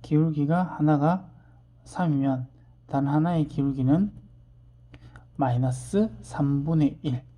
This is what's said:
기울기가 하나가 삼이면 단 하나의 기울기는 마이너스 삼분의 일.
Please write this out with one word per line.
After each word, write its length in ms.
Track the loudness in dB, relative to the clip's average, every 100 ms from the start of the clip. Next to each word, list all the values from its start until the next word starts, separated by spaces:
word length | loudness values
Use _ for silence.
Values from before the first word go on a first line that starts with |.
기울기가 600 | 2 2 2 0 0 0
하나가 680 | -2 0 2 4 2 0 -4 -20 -20 -20 -20 -20
삼이면 640 | -16 -4 0 2 0 -2 -6 -14 -20 -20 -6
단 220 | -2 0
하나의 400 | 2 2 0 -2
기울기는 640 | -2 -2 0 2 4 2 -4 -20 -20 -20 -20 -20 -20 -20 -20 -20 -20 -20 -4
마이너스 800 | -2 0 0 -2 -4 0 0 -4
삼분의 800 | -14 -2 0 0 0 2 2 0
일. 240 | -6 -6 -8